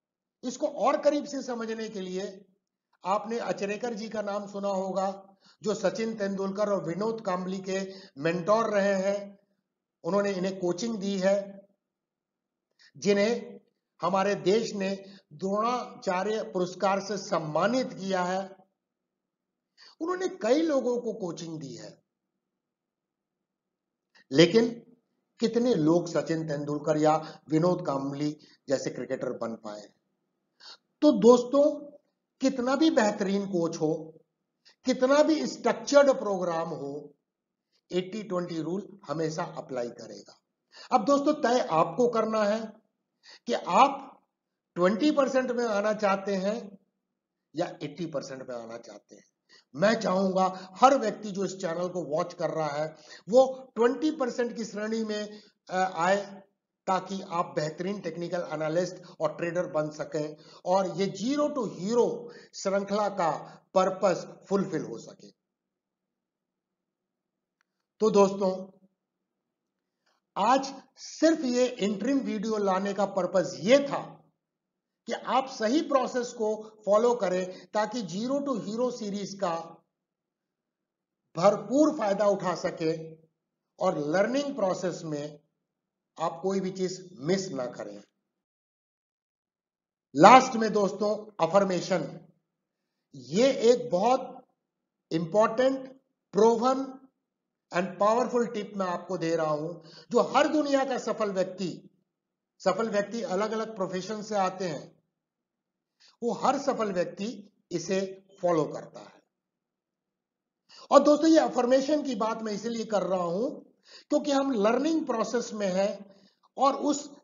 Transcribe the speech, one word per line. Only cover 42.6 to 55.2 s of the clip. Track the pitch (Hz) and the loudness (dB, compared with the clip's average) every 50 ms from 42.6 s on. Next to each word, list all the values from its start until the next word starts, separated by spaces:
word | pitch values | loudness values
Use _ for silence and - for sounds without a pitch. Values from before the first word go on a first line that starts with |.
| 214 - - - _ _ _ _ _ _ _ _ _ - - - _ 240 | -4 -8 -14 -18 _ _ _ _ _ _ _ _ _ -20 -20 -12 _ -4
कि | 233 | -4
आप | - - - 175 214 254 277 - - - - - _ _ _ _ _ _ _ _ _ _ _ - | -4 -2 2 6 6 6 6 4 0 -12 -16 -20 _ _ _ _ _ _ _ _ _ _ _ -2
ट्वेंटी | 170 180 185 220 196 294 302 | 2 2 2 4 4 2 2
परसेंट | 302 277 269 247 262 262 254 254 | 4 4 2 2 2 0 0 0
में | 240 240 240 | -2 -2 -2
आना | 226 208 202 208 214 214 | 0 0 0 0 0 0
चाहते | 208 208 196 190 196 - 208 202 | 0 2 0 0 0 0 -2 -2
हैं | 190 185 202 220 240 - - - - _ _ _ _ _ _ _ _ _ _ _ _ _ _ - | -2 -2 -2 -4 -4 -6 -12 -16 -20 _ _ _ _ _ _ _ _ _ _ _ _ _ _ -6
या | 151 175 165 - - 156 | -6 -6 -6 -6 -10 -12
एटी | 147 - - 170 | -10 -10 -8 -8
परसेंट | 151 151 135 - - 135 131 127 131 | -8 -6 -8 -8 -10 -12 -14 -12 -10
में | 123 | -10
आना | 117 117 113 113 117 | -10 -10 -12 -14 -16
चाहते | - 110 104 104 _ _ 107 | -16 -18 -20 -20 _ _ -20
हैं। | 101 - _ _ _ _ _ - - _ _ - | -20 -20 _ _ _ _ _ -20 -20 _ _ -4
मैं | 135 190 214 233 226 | 0 2 2 2 2
चाहूंगा | 196 180 185 190 196 190 180 185 185 185 185 - - - - - | 0 0 0 2 2 2 2 2 2 0 0 -4 -12 -16 2 6
हर | 247 269 277 254 | 6 8 8 6
व्यक्ति | 220 214 - - - 214 | 2 0 -4 -4 -8 -8
जो | 185 196 190 | -6 -4 -4
इस | 180 - | -4 -4
channel | - 190 165 165 170 180 180 | -6 -6 -4 -4 -2 -4 -4
को | 170 180 156 | -4 -6 -6
watch | 135 147 - 180 - - | -2 -2 -2 -2 -2 -4
कर | - 165 147 | -6 -4 -4
रहा | 147 160 156 147 | -2 -2 -4 -2
है, | 143 147 156 156 - - - - - - - 170 | -2 -4 -4 -6 -8 -12 -20 -20 -20 -16 -4 4
वो | 220 262 262 262 - - - - - | 6 6 6 6 2 -6 -12 -8 0
ट्वेंटी | 214 233 247 269 - 311 311 | 2 2 2 2 2 0 -2
परसेंट | - - 262 240 - - 240 233 - | 0 0 -2 -2 -2 -2 -4 -4 -4
की | 233 214 | -6 -8
श्रेणी | - - 208 214 220 226 226 220 | -8 -8 -6 -6 -4 -2 -2 -2
में, | 214 208 208 | -4 -4 -6